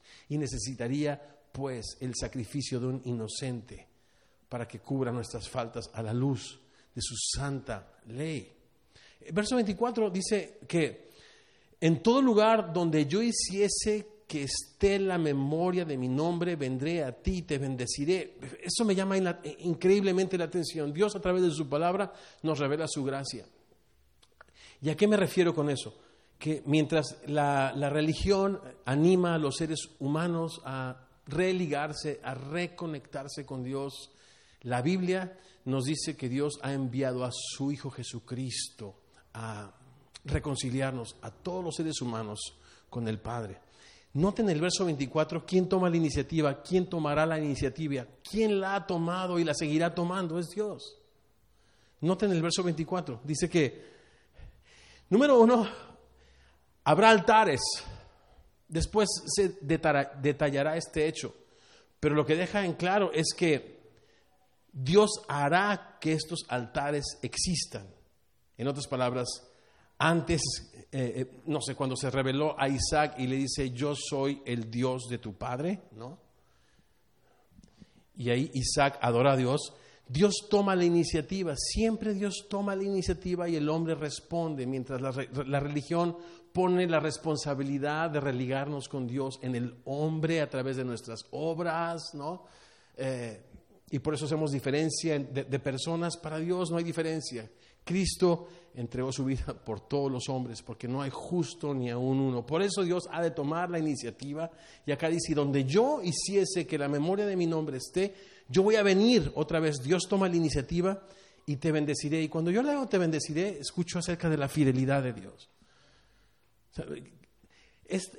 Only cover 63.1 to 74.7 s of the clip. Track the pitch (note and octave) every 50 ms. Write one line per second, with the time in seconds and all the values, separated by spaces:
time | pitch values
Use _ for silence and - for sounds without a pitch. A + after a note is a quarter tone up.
63.1 | - D#3 D#3+ - - - F3+ E3 D3 C3 - - - - - - _ - _ _
64.1 | _ _ _ _ _ _ _ _ _ _ _ _ - C#3 C3 B2+ E3+ G#3 G#3+ G#3
65.1 | - - - - C#3 C#3+ C#3+ C#3+ E3 F3+ G3 G#3 G3+ F#3+ - - - - - D#3
66.1 | D#3+ D#3 - - E3+ D#3+ - - A#2+ B2+ A#2+ A2+ - D3+ C#3 C#3+ D3+ D3 C#3+ -
67.1 | - - - B2 - - - F#3 F3 C3+ - - - G#2+ G2 F#2+ - _ _ _
68.1 | _ _ _ _ _ _ _ _ _ - A#2+ C3+ C#3 C#3+ C3 - C#3 B2+ B2+ B2
69.1 | B2 B2+ B2 A#2+ - - - - _ _ _ _ _ _ _ _ _ _ C#3 D#3+
70.1 | E3+ E3+ C3+ E3 E3+ D3+ - C3+ - - - - - - - _ - C3+ B2+ A#2+
71.1 | G#2+ B2 C3 - - - - D#3+ D3+ D3+ - - C3 - C#3+ C3 B2+ A#2+ C#3+ C3
72.1 | A#2+ C3+ C3 C3+ C3 C#3 D3+ D#3 D3 - C#3 C#3 C#3 B2+ - - D#3+ D3+ D3+ C#3+
73.1 | - - C3 B2+ C3 C3+ C#3 B2+ - - C#3 C3 B2 A#2+ C#3+ D3 D3 - - -
74.1 | D3 C3+ C3+ C#3+ C#3+ C#3 - B2 A#2+ A#2+ A2 A2+